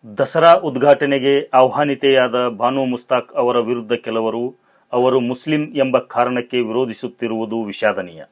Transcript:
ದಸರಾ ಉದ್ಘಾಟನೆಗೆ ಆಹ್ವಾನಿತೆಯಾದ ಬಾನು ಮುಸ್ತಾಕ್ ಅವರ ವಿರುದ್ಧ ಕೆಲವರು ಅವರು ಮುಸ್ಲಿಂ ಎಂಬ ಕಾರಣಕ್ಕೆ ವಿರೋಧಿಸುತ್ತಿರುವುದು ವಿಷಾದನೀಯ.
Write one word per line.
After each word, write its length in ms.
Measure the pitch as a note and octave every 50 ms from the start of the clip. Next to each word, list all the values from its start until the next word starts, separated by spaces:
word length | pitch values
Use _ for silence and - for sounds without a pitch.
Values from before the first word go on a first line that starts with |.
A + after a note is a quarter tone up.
| _ A#2 G#2
ದಸರಾ 340 | G2+ - - - E3 E3+ E3+ E3+ F3+ - D#3
ಉದ್ಘಾಟನೆಗೆ 640 | C3 B2+ B2+ D3 C#3+ C3+ D3 C#3 C#3 C#3 B2 C#3 C#3 C#3 C#3+ - - C3
ಆಹ್ವಾನಿತೆಯಾದ 760 | C3 B2+ A#2+ C#3 D3 D3 C#3 C3+ - C#3 C3+ C3 B2+ B2 A2+ B2 B2 B2 A2+ G2+
ಬಾನು 240 | A#2 B2 C3 C#3 C3+ B2+ B2
ಮುಸ್ತಾಕ್ 400 | A#2+ - _ C3 B2 A#2+ _ - -
ಅವರ 160 | B2 A#2+ B2 B2 A#2 A2
ವಿರುದ್ಧ 260 | B2 A#2+ A2+ G#2+ A#2+ A#2 -
ಕೆಲವರು 380 | A#2 A2 A2+ A2+ A2 A2 A#2 A#2+ B2+ B2+ _ _ _ _ _ _ _ -
ಅವರು 260 | B2 B2 B2+ B2+ C3 A#2+ A#2+
ಮುಸ್ಲಿಂ 340 | B2+ B2 - D3+ D#3 D3+ D3+ - - C#3+ C3+
ಎಂಬ 140 | C3 B2+ B2+ B2 _ -
ಕಾರಣಕ್ಕೆ 460 | A#2+ A#2+ B2 B2+ B2 A#2+ A#2+ - B2 A#2+ G#2+
ವಿರೋಧಿಸುತ್ತಿರುವುದು 880 | A2 B2 C3 A#2 A2 - - A#2+ - _ A#2+ A2+ A2 A2+ A2 G#2+ A2 A2+ A2+ G#2
ವಿಷಾದನೀಯ. 520 | G2 - - G#2 G2+ G2 F#2 F2 E2 D#2+ C#2+ _